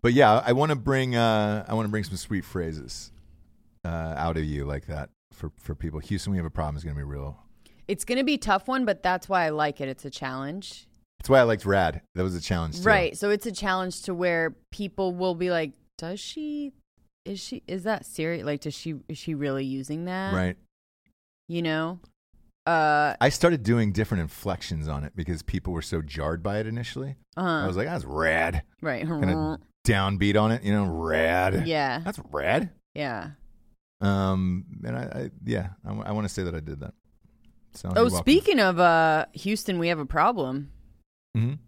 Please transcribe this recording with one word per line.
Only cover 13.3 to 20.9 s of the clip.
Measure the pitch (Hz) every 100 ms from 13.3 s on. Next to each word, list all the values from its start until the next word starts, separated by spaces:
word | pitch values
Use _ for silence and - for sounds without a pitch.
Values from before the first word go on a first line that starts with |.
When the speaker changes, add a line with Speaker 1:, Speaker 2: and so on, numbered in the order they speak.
| 208
Speaker 2:
a | 233
challenge | 190 202 185 185 -
to | -
where | 175 180 170 160 - _
people | - 196 - 190
will | 175 185
be | 170 180
like, | 170 156 - _ -
"Does | 165 202
she, | - 311 302 294 285 _ _ _ _ _
is | - 196
she, | - 254 -
is | 190
that | 190 220
serious? | - - 160 170
Like, | 135 147
does | 156
she, | - 170 151 -
is | 156
she | -
really | 147 143 135
using | 135 135 135 156
that?" | 175 185 196
Speaker 1:
Right. | 92 92 92 _ _ _